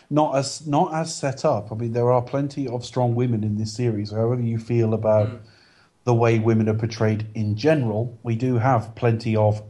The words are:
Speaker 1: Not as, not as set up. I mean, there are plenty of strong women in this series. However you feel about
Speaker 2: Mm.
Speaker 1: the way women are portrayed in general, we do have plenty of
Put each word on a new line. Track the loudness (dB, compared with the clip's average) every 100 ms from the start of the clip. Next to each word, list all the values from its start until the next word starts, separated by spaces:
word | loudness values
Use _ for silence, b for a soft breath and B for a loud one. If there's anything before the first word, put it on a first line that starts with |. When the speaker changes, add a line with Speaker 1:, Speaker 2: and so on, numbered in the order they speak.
| B
Speaker 1:
Not | 0 2 0
as, | -4 -6 -2
not | 0 0 -2
as | -6 -6
set | -6 -2 0
up. | 0 -4
I | -8
mean, | -4
there | 0 2
are | 2
plenty | 0 -2 -4 -4 -6
of | -6
strong | -6 -2 0
women | 0 0 0
in | -2 -2
this | -4
series. | -2 -2 -2 -4
However | -2 0 0
you | -2 -4
feel | 0 0 2 2
about | 4 4 2
Speaker 2:
Mm. | -4 b b b b b b 2
Speaker 1:
the | 4
way | 4 4
women | 4 2 2
are |
portrayed | 0 -2 0 0 0 -4 -4
in | -4 0
general, | 2 2 0 -2 -4 -6
we | -6 -2
do | 0 2
have | 2 2 -2 0
plenty | 0 2 0 2
of | 2 2